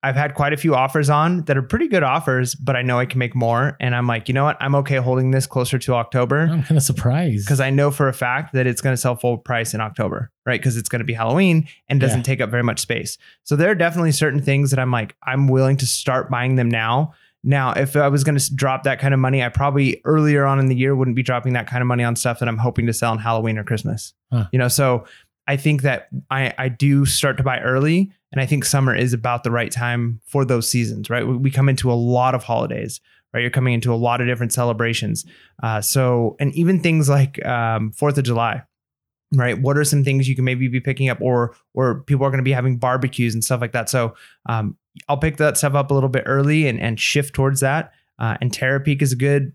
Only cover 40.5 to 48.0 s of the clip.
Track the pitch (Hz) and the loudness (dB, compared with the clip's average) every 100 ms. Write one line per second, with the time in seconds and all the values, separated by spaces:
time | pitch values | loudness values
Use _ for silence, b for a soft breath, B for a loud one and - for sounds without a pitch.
40.5 | 127 131 127 120 127 135 120 123 123 120 | 0 -2 -2 -4 -2 -2 0 0 0 0
41.5 | B _ - 131 127 - 139 139 135 131 | B _ -2 0 -2 0 0 2 0 0
42.5 | 135 127 123 127 127 127 - 120 110 110 | 0 0 0 0 0 -2 -2 -2 -2 -2
43.5 | 127 120 123 113 131 117 - B B - | -2 -2 -4 -2 -2 -2 -4 B B -6
44.5 | 113 104 - _ - - 143 160 - 151 | -4 -2 -6 _ -20 -6 -2 -2 0 0
45.5 | - 147 139 139 139 135 127 - 135 139 | 0 0 0 0 0 2 0 0 0 2
46.5 | 151 151 113 113 110 - - 143 - 135 | 2 2 0 -4 -2 -2 -2 -2 0 0
47.5 | 135 135 147 - b | 2 0 -2 -4 b